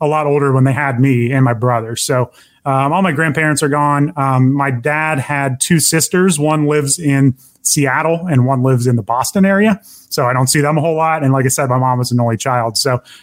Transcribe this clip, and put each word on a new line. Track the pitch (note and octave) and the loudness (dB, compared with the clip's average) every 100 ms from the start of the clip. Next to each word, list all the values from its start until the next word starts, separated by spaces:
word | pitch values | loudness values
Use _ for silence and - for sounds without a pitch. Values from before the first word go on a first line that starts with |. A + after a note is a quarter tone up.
a | D3+ | -2
lot | D3+ D3 | 0 0
older | C#3+ C#3+ | 0 2
when | C3 | 2
they | C3 | 2
had | C3+ C#3+ A#2+ | 2 -2 0
me | C#3 A#2+ A#2 | 2 2 0
and | C3+ | 0
my | C3 | 0
brother. | A2+ B2 A#2+ A2+ A#2 | 0 0 -2 -4 -6
So, | - B2+ B2 _ _ _ | -2 -2 -2 _ _ _
um, | C#3 C3+ C#3 | -4 0 0
all | F3 | 0
my | F#3+ | 0
grandparents | C#3+ D#3+ D3+ D#3 D3 | 0 -2 0 0 0
are | D3 | 0
gone. | D3 D3 C#3+ D3 D3 | 0 0 0 0 -2
Um, | C3+ B2+ B2+ | 0 2 2
my | C#3 C#3 | 2 -2
dad | B2 D3 D3+ D#3 D3 | -2 -2 -2 -2 -4
had | B2+ C#3+ C#3 B2+ | -4 -4 -4 -4
two | - E3+ | 0 0
sisters. | - D#3+ - F#3 F#3+ D3+ | 0 -2 0 0 0 0
One | D3+ D#3 D3 | 0 0 0
lives | D3+ C#3 D#3 | 0 -2 -2
in | D3+ C#3 C3+ B2+ - _ | 0 2 2 0 -8 _
Seattle | - D#3 C3+ C3+ D#3+ E3 F3+ | -4 0 0 0 0 -2 0
and | C3+ B2+ | 0 2
one | C3+ | 0
lives | C3 B2+ B2 | 2 2 2
in | A#2+ | 0
the | |
Boston | G#2+ A#2+ C3 G3+ | 0 -2 -2 2
area. | F#3+ G3 A3 G3 - - - | 2 4 2 0 -6 -20 -10
So | - B2 | -2 0
I | |
don't | C3 C3 | 2 0
see | D3+ | 2
them | C#3+ D#3 | 0 0
a | |
whole | E3 D#3+ | 0 0
lot. | D#3+ D#3+ | 0 0
And | C3+ | 0
like | C3+ | 2
I | B2+ | 0
said, | C#3 C#3 | 0 0
my | B2+ | 0
mom | B2+ B2+ | 0 0
was | B2 | 0
an | A#2+ | 0
only | A#2+ A2 | 0 -2
child. | C3+ B2 A#2 A2 | -2 0 0 -2
So | C#3 B2+ - - | -2 -2 -6 -20